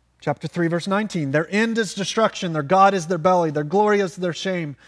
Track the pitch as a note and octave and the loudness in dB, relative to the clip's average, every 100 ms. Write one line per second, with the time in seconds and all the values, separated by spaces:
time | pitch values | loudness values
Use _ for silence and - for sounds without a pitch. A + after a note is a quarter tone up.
0 | _ _ D3+ C#3 D#3 F3 E3 E3+ G3 G3 | _ _ -6 -6 -6 -2 -2 -2 -2 -2
1 | G#3+ F3 C#3 D3+ E3 G3+ A3+ A3+ G3 G3+ | -2 -4 0 -2 0 -2 0 -2 -4 -4
2 | F3+ A3+ A3 - F3+ D#3 C#3+ F#3+ G3 F#3+ | -4 0 0 0 -4 -4 2 6 6 4
3 | D#3+ E3+ F#3 F3+ D#3+ D3 D3 G3 G#3+ G3+ | -2 0 2 4 2 -2 0 2 4 2
4 | F#3+ - F3+ - F#3+ F3+ D3+ C3+ | 0 -4 -6 -4 -4 -4 -6 -10